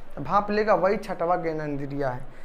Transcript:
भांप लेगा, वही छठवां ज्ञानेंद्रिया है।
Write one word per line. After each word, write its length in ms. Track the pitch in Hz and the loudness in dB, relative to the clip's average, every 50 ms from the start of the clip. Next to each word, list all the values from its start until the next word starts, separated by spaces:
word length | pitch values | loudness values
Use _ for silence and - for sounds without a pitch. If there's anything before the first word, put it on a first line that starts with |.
| - - - - | -8 -8 -8 -6
भांप 300 | 143 135 180 208 202 202 | -2 2 2 2 2 2
लेगा, 240 | 202 208 214 214 202 | 2 2 4 4 4
वही 220 | 170 170 190 208 | 6 4 4 2
छठवां 460 | 208 214 - 180 - 175 170 180 175 | 2 -2 -4 -4 -2 0 2 2 2
ज्ञानेंद्रिया 680 | 165 165 156 156 151 147 143 139 147 139 143 143 143 131 | 0 -2 -2 -2 -2 -4 -4 -4 -4 -4 -4 -2 -2 -2
है। 120 | 123 123 - - - - | -2 -4 -8 -10 -10 -10